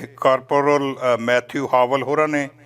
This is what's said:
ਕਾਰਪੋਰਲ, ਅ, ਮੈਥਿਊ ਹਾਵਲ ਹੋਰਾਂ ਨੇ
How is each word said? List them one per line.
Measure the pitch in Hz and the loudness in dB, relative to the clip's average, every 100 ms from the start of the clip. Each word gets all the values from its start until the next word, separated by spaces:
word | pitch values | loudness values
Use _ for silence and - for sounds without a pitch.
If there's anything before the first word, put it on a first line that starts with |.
| 151 - | -12 -2
ਕਾਰਪੋਰਲ, | 135 131 123 143 143 147 139 123 | 0 0 0 0 2 2 0 -2
ਅ, | 123 117 | 0 0
ਮੈਥਿਊ | 117 123 123 143 131 | 2 0 0 -8 0
ਹਾਵਲ | 127 123 135 | 0 2 0
ਹੋਰਾਂ | 127 147 156 | -2 -2 0
ਨੇ | 147 139 - | -2 -6 -12